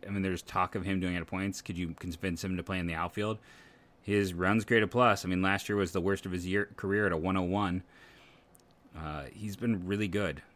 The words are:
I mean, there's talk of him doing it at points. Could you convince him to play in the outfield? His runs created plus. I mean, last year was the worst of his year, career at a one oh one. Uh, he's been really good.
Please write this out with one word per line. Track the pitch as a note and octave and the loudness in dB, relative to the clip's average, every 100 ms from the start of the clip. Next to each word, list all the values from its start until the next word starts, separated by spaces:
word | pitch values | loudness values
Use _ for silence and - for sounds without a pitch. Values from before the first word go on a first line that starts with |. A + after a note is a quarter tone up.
| F#2+ | -6
I | |
mean, | G2+ | -2
there's | F#2+ F2+ | 0 -2
talk | - F#2+ F#2 | -2 0 0
of | G#2 | 0
him | F2+ F#2+ | -2 0
doing | F2+ | 0
it | F2+ | -2
at | D#2+ | -4
points. | F#2+ G2 F#2+ | -4 -4 -6
Could | - F2 | -6 -6
you | F2 E2 | -6 -6
convince | F2+ D#2+ F#2+ E2+ | -8 -4 -4 -4
him | G2 F2+ | -4 -4
to | |
play | E2+ F#2 | -4 -4
in | F2 | -2
the | |
outfield? | E2 F2 - G#2 G#2+ - - - - - _ | -2 -4 -2 -2 -4 -8 -20 -20 -20 -20 _
His | - G#2 F#2+ | 0 2 2
runs | F2 F2+ A2 | 2 2 4
created | G2+ A#2 G#2+ | 4 4 4
plus. | A#2+ B2 G2+ | 4 4 4
I | F#2 | 0
mean, | F#2 | 2
last | F#2+ G2 - | 2 2 0
year | G#2 | 0
was | F#2 | 0
the | F#2+ | 0
worst | F2+ G2 | 0 0
of | F#2+ | -2
his | F#2 F2+ | -4 0
year, | G2+ G2+ - | 0 -2 -4
career | G2 G2+ G2+ | 0 2 2
at | |
a | E2 | 2
one | F2 F#2+ | 2 2
oh | |
one. | F2+ F2+ F2+ F2+ - - - - - - _ - _ _ - D#2+ | 2 2 2 0 -4 -16 -20 -20 -20 -20 _ -20 _ _ -18 -12
Uh, | D#2 D2+ C2+ | -8 -8 -10
he's | - G#2 G2 | -10 -10 -4
been | A#2 G#2 F2+ | 0 0 0
really | G2+ G#2 | 0 0
good. | G2 F#2+ D2+ - | 0 0 -2 -10